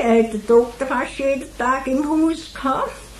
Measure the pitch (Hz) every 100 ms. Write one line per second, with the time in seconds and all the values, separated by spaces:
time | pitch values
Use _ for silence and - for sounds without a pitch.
0 | 240 226 226 214 - 233 240 - 262 262
1 | 269 - 277 269 311 - 240 262 262 262
2 | 294 311 320 320 - - 269 269 539 -
3 | - -